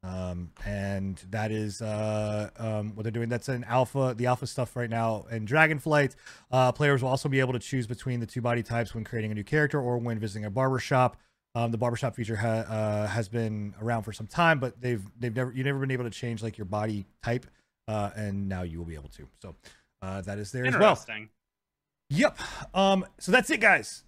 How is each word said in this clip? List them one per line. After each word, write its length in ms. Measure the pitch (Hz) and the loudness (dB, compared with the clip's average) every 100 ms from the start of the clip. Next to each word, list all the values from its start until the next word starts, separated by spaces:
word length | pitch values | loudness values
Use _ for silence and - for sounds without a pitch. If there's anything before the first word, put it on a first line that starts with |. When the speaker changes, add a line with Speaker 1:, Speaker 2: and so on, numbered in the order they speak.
Speaker 1:
Um, 480 | 92 92 92 87 87 - | -8 -6 -6 -6 -10 -10
and 520 | 101 101 98 98 98 92 92 | -6 -4 -2 -2 -4 -6 -6
that 200 | 107 107 | -4 -2
is, 320 | 110 107 101 | -2 -4 -4
uh, 680 | 110 107 107 107 107 104 107 - | -4 -2 -2 0 0 -2 -4 -6
um, 380 | 110 107 104 | -4 -2 -4
what 80 | 104 | -4
they're 80 | 110 | -4
doing. 180 | 113 117 | -2 -2
That's 200 | 120 - | -2 -2
an 160 | 127 | -4
alpha, 500 | 120 120 127 139 131 113 | 0 2 2 2 0 2
the 100 | 123 | 2
alpha 200 | 123 135 | 2 -2
stuff 300 | - 123 - | -4 -4 -2
right 140 | 120 | -2
now 340 | 113 113 107 - | 0 0 0 -4
in 160 | 113 | -6
Dragonflight. 720 | 107 147 160 156 160 151 139 - - - _ | 0 4 6 4 4 4 4 0 -20 -20 _
Uh, 180 | 127 127 | 4 4
players 320 | 120 147 139 | 4 4 4
will 60 | 127 | 2
also 200 | 131 151 | 0 0
be 120 | 135 | 2
able 140 | 131 | 2
to 40 | 123 | 0
choose 300 | - 131 113 | -2 -4 -4
between 320 | 120 - 123 | -6 -4 -4
the 60 | 113 | -4
two 160 | - | -2
body 200 | 120 120 | 0 0
types 320 | 113 117 117 | 0 -2 -2
when 80 | 117 | -4
creating 300 | 107 117 110 | -6 -4 -4
a 20 | |
new 80 | 107 | -4
character 380 | 101 151 151 147 | 0 2 4 2
or 180 | 123 123 | 0 0
when 220 | 120 113 | 0 -2
visiting 240 | 107 101 | -4 -4
a 60 | 104 | -4
barbershop. 680 | 101 131 131 - 135 127 - _ _ _ 120 | 0 2 0 2 4 4 2 _ _ _ -2
Um, 140 | 120 | 0
the 80 | 113 | 2
barbershop 380 | 120 117 131 110 | 0 0 -4 -4
feature 180 | 107 110 | -4 0
ha-, 120 | 113 110 110 | 0 0 -2
uh, 380 | 110 107 104 104 | -2 0 0 0
has 220 | 107 104 | -2 -2
been 460 | 117 113 107 104 - | -2 -2 -2 -6 -6
around 220 | 110 117 | -2 -2
for 100 | 107 | -2
some 140 | 101 113 | -8 -8
time, 320 | - 170 156 | 2 4 4
but 220 | 123 - | 2 -4
they've, 220 | 123 117 98 - | -2 -2 -4 -6
they've 140 | 120 | -4
never, 180 | 113 127 | -2 -2
you've 120 | 123 131 | -2 -2
never 120 | 139 | 0
been 140 | 135 | 0
able 100 | 131 | -2
to 60 | 123 | -2
change, 320 | 101 120 117 | -4 -6 -4
like, 160 | 113 104 | -6 -8
your 60 | |
body 420 | 98 104 107 104 95 _ | -4 -2 -2 -4 -6 _
type, 240 | - 123 - _ _ _ - | -4 -4 -4 _ _ _ -6
uh, 240 | 107 101 - | -4 -2 -4
and 320 | 107 98 98 | -4 -4 -4
now 140 | 92 | -4
you 160 | 90 82 | -4 -6
will 60 | 85 | -8
be 80 | 78 | -10
able 120 | 71 | -14
to. 180 | - 73 _ | -18 -20 _
So, 140 | 95 82 - - _ _ | -18 -18 -20 -20 _ _
uh, 180 | 95 95 | -8 -8
that 160 | 92 101 | -6 -8
is 120 | 104 | -6
there 160 | 127 127 | -2 2
as 60 | |
well. 160 | 123 214 | 6 6
Speaker 2:
Interesting. 380 | 156 - 107 107 _ _ _ _ _ _ _ _ | 6 -2 -12 -14 _ _ _ _ _ _ _ _
Speaker 1:
Yep. 280 | 143 254 - - - - | 2 2 2 -12 -12 -6
Um, 320 | 185 196 196 - - | 2 4 4 0 -10
so 120 | - | 4
that's 200 | 247 - | 4 4
it, 100 | 277 | 4
guys. 420 | 214 170 110 - | 6 6 2 -14